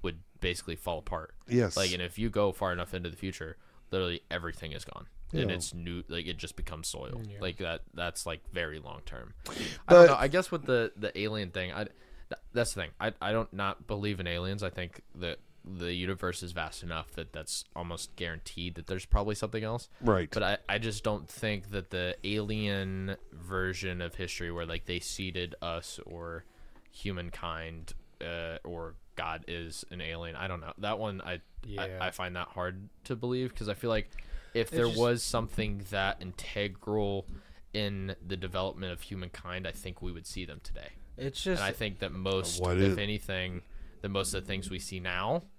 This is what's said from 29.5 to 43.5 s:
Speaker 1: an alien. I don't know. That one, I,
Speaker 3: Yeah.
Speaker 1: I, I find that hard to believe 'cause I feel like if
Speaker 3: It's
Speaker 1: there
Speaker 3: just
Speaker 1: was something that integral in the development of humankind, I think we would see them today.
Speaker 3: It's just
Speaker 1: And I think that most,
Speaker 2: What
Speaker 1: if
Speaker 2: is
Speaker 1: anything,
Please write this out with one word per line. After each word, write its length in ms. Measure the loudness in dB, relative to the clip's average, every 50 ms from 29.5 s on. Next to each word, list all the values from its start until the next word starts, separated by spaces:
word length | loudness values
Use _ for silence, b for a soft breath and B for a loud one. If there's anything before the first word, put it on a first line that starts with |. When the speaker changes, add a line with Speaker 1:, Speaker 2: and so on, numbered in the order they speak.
| -6 -6 -6 -6 -8 -10 -10 -10
Speaker 1:
an 100 | -8 -6
alien. 340 | -6 -6 -4 -6 -6 -6 -6
I 120 | -6 -4
don't 120 | -4 -4 -4
know. 140 | -6 -10 -8 -4
That 180 | -2 -2 -2 0
one, 220 | -2 -4 -4 -4
I, 200 | -4 -6 -6 -6 -6 -12 -12 -12 -8
Speaker 3:
Yeah. 320 | -6 -4 -4 -4 -4 -2 -2
Speaker 1:
I, 60 | -2
I 40 | -2
find 240 | -2 -2 -4 -4 -2
that 120 | -4 -6 -4
hard 400 | -4 -2 -2 -2 -4 -6 -12 -14 -18 -18 -6
to 100 | -6 -4
believe 380 | -2 0 0 0 0 0 -2 -2
'cause 160 | -4 -2 -2
I 40 | -2
feel 160 | -2 0 2
like 200 | 2 2 2 0 b b b b b b b b b
if 140 | 2 2
Speaker 3:
It's 40 | 2
Speaker 1:
there 140 | 4 4 4
Speaker 3:
just 120 | 6 6 6
Speaker 1:
was 240 | 6 6 6 4 2
something 600 | 0 0 0 0 0 0 0 2 2 0 -2 -4 -2
that 300 | 0 2 2 2 2 0
integral 1040 | -6 -8 -8 -8 -8 -4 -2 0 0 0 -2 -4 -2 0 2 4 4 4 2 0 -2 b b b b b b b b -4 -2
in 420 | 0 0 0 -2 -2 -4 -4 -6 -6 -4
the 120 | -4 -4
development 540 | -2 -2 -2 0 0 0 0 -2 -4 -6 -6
of 100 | -6 -6
humankind, 640 | -8 -8 -6 -6 -6 -8 -10 -10 -8 -6 -6 -4 -4
I 40 | -4
think 300 | -6 -6 -8 -8 -8 -4
we 100 | -4 -4
would 160 | -4 -4 -8
see 180 | -8 -6 -6 -6
them 140 | -6 -8 -10 -6
today. 260 | -4 -4 -4 -6 -12 -14 -14 -16 -14 -10
Speaker 3:
It's 240 | -6 -6 -4 -4 -2 0
just 180 | 2 2 4
Speaker 1:
And 80 | 2 0
I 20 |
think 280 | 2 0 -2 -2 -2 -2
that 120 | -4 -4
most, 500 | -4 -2 0 2 2 2 2 0 0 2
Speaker 2:
What 160 | 2 4 6
Speaker 1:
if 60 | 8 8
Speaker 2:
is 140 | 6 6
Speaker 1:
anything, 640 | 4 2 0 0 -2 -2 -2 -2 -2 -2 -2